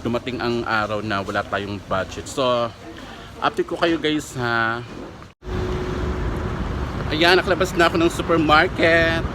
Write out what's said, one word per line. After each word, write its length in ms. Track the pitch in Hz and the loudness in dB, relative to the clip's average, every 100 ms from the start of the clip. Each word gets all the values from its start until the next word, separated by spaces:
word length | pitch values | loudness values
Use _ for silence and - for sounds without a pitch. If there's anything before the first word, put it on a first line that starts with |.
dumating 380 | 117 120 127 120 | -4 -2 -4 -4
ang 240 | 120 120 | -2 -2
araw 400 | - 110 104 107 | 0 0 0 -2
na 160 | 107 98 | -2 -2
wala 240 | 98 101 | -2 -2
tayong 340 | 101 101 101 101 - | -2 -2 -4 -6 -2
budget. 320 | 95 92 - | -2 -2 -6
So, 480 | - - 127 123 117 - - - - - - - | -8 -2 2 2 0 -6 -16 -16 -16 -16 -14 -2
update 240 | 147 165 175 | -2 0 -4
ko 80 | 165 | 0
kayo, 240 | 170 160 | 0 2
guys, 320 | 151 151 147 135 | 0 -2 -4 -4
ha. 400 | 120 117 113 120 120 - - - - _ - - - - - - - - - - - - - - - - 135 | 0 0 0 -2 -8 -12 -14 -16 -20 _ -6 -4 -2 -4 -4 -4 -4 -2 -4 -4 -4 -4 -4 -4 -4 -4 -2
Ayan, 240 | 151 170 185 | 4 6 6
nakalabas 400 | 196 170 185 180 | 4 2 2 4
na 160 | 170 | 4
ako 40 | 170 | 4
ng 120 | 165 | 2
supermarket. 1120 | - 170 165 156 151 180 - 165 165 165 165 - | 2 2 4 6 6 4 4 4 6 4 0 -2